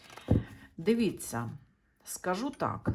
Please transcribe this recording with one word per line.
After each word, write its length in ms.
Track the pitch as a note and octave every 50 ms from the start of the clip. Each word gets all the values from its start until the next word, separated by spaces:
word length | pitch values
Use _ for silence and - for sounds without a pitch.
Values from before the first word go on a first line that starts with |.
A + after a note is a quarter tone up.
| - - - - - - - - - - - - - - _
Дивіться, 720 | - E3 F#3+ A#3 A#3 A3+ E3+ - - - - - A#2 A#2 A2+ A2+ - - - _ _ _ _ _ _ -
скажу 460 | - - - - F3+ F#3 G3 B3 C#4+
так. 400 | - - D#3 A#2+ - - - - -